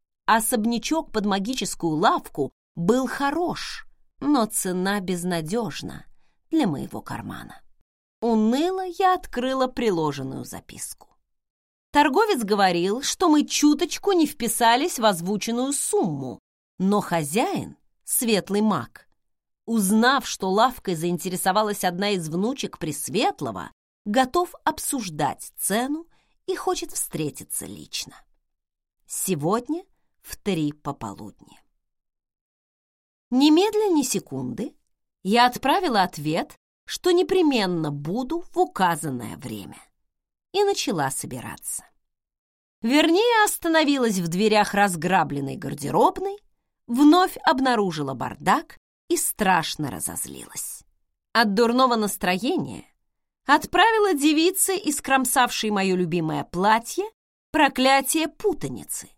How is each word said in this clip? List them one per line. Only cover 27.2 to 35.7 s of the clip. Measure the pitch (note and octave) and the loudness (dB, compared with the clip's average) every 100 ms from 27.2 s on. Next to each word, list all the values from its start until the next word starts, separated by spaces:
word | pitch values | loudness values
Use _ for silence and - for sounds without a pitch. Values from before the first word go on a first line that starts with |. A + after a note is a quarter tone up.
| D3+ - - - | -6 -8 -12 -10
лично. | D#2+ F#2+ - - - - _ _ _ _ _ _ _ _ _ | -10 -14 -12 -12 -12 -18 _ _ _ _ _ _ _ _ _
Сегодня | - - D#3+ D#3 A3+ B3 E4 - _ _ _ | -8 -4 -2 0 -2 -2 -8 -8 _ _ _
в | - - | -18 -8
три | G#3 E3+ D3 | -4 -2 -4
пополудни. | D3 D3 C3+ G#2+ F#2+ G#2 - - - _ _ _ _ _ _ _ _ _ _ _ _ _ _ _ _ _ | -4 -10 -8 -10 -12 -16 -20 -20 -20 _ _ _ _ _ _ _ _ _ _ _ _ _ _ _ _ _
Немедля | B3 D4 D#4 G#4+ G#4+ G#4+ | 4 6 6 4 2 2
ни | D#4 | 2
секунды | C4 G3+ - C3+ B2+ A#2+ C4 - _ _ _ _ | 0 -4 -6 -8 -8 -8 -10 -12 _ _ _ _
я | F#3 A#3 B3 | 0 4 4
отправила | - C4 | 2 0